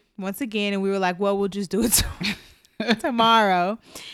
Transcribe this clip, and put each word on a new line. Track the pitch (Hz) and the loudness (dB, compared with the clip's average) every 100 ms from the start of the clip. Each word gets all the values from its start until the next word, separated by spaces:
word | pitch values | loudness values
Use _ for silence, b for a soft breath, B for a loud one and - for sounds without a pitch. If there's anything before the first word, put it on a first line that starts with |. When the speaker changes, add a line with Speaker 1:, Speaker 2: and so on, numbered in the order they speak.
| _ - | _ -10
Speaker 1:
once | 190 202 | -8 -6
again, | 269 208 208 | -4 -2 -2
and | 202 | -2
we | 196 | -2
were | 196 | 0
like, | 185 180 | -2 0
"Well, | 202 196 | 0 0
we'll | 202 | -2
just | 202 190 | -4 -4
do | 196 | 0
it | 233 | 0
<laughs> | - - - 208 - - _ _ - | 0 -2 -4 -6 -6 -12 _ _ -6
to-, | 220 226 | -2 0
Speaker 2:
<laughs> | |
Speaker 1:
tomorrow." | 320 233 226 226 208 180 175 220 B B B | 0 2 4 6 6 4 2 -2 B B B